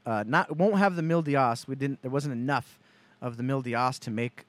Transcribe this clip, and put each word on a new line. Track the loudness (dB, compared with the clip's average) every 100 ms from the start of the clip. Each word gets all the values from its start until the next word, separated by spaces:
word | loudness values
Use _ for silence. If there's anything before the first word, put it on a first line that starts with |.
uh, | -2 -2 2
not, | 2 2 2
won't | 2 4
have | 2 2
the |
Mil | 0 2
Diaz. | 2 2 2 0 -4
We |
didn't, | -4 -4 -4
there | -4
wasn't | -2 -2
enough | -4 0 -2 -2 -14 _ _ _ -10
of | -8 -4
the |
Mil | -2 -2
Diaz | 0 0 0 -2
to | -6
make | -4 -4 -6